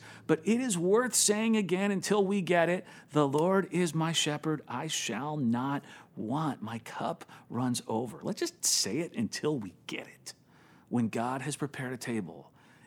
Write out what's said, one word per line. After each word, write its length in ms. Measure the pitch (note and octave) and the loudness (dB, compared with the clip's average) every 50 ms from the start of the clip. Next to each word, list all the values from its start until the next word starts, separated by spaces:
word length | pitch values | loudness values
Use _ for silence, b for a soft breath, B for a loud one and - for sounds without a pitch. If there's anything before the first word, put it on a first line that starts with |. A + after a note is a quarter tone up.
| B B B B B - | B B B B B 0
but 120 | D#3+ D#3 - | 0 2 4
it 180 | F#3+ A3+ A#3+ | 2 2 2
is 160 | C4 B3+ F#3+ F3 | 2 0 0 2
worth 380 | E3 F3+ G3+ A#3 B3+ A#3 - | 4 4 4 4 4 2 2
saying 420 | - - - G#3 G#3+ A3 A3+ A3 G#3+ | 2 4 4 4 4 4 4 4 4
again 320 | G3+ E3 F3+ F#3 G3+ G#3 | 4 2 2 2 2 2
until 340 | G3 F#3 - - G3 G#3+ G3 | 0 0 0 2 2 2 4
we 180 | F#3 G3+ G3+ | 2 2 0
get 280 | E3+ D3 F3 F3 E3 E3+ | 2 4 4 4 4 4
it. 160 | F3+ F3+ - B B B B B | 2 0 -2 B B B B B
"The 160 | - D3+ D3 C#3 | 2 4 4 4
Lord 400 | C3+ D3+ D#3+ F#3 F#3+ G3 F#3 F#3 | 4 4 4 4 4 4 2 2
is 240 | - F3 F3+ D#3+ D3 | 2 0 0 2 2
my 160 | D#3+ D#3+ E3 | 0 0 2
shepherd, 500 | E3 - - D#3 D3 D3 - D#3 D#3 D3 - - | 0 0 0 0 -2 -2 -2 -2 -2 -2 -4 -6
I 200 | A#2+ B2 D#3+ D#3 | -6 -6 -4 -4
shall 480 | - - - - A2 G#2+ C3+ D3+ D3+ | -4 -4 -4 -4 -4 -4 -4 -4 -2
not 480 | D3+ C3 A2+ A#2 A#2+ C3 C#3 C#3+ C#3+ - B B B B B B | 0 2 2 2 2 0 0 -2 -4 -4 B B B B B B
want. 460 | - A2 G#2+ C3 D#3 D#3+ C#3 A#2+ - | -10 -6 -4 -2 -2 -2 -2 -4 -4
My 180 | - - A#2+ A2+ | -8 -8 -8 -10
cup 460 | - - - - - - - - - B B B B B | -10 -10 -8 -6 -4 -4 -6 -6 -10 B B B B B
runs 320 | - A#2 B2+ B2+ A#2+ - - - | -6 -2 -2 0 -2 -2 -4 -4
over." 340 | A2+ A2 B2+ - - - - | -4 -2 -4 -4 -8 -8 -8
Let's 160 | D#3+ G#3+ - | -8 -4 -4
just 240 | F4 E4 - - - | -4 -6 -6 -2 0
say 360 | - - - - G2 G#2 D3+ | 2 2 2 0 0 -2 -4
it 140 | E3+ - - | -4 -4 -4
until 460 | - A2+ - - - - D3+ D#3 B2+ | -4 -4 -4 -4 -2 -2 -2 -2 -2
we 140 | G2+ F#2 - - _ - | -4 -8 -12 -14 _ -10
get 200 | D#2+ - - - | -10 -10 -10 -12
it. 260 | - - - - - - b b b b b b b b b b | -18 -18 -18 -18 -18 -18 b b b b b b b b b b
When 220 | - B2 A#2 G#2 | 0 0 0 0
God 320 | - A#2+ A#2 B2 C3 C3+ | 0 -2 -2 -2 -4 -4
has 160 | C3 D#3 C#3 - | -4 -6 -4 -4
prepared 340 | D3+ C#3 - - C3+ B2+ | -6 -6 -6 -8 -6 -6
a 60 | C3 A#2 | -6 -8
table, 540 | - B2+ A#2 A2 F#2 D#2+ E2 - - - b b b b b b b | -6 -4 -4 -4 -4 -6 -10 -14 -18 -20 b b b b b b b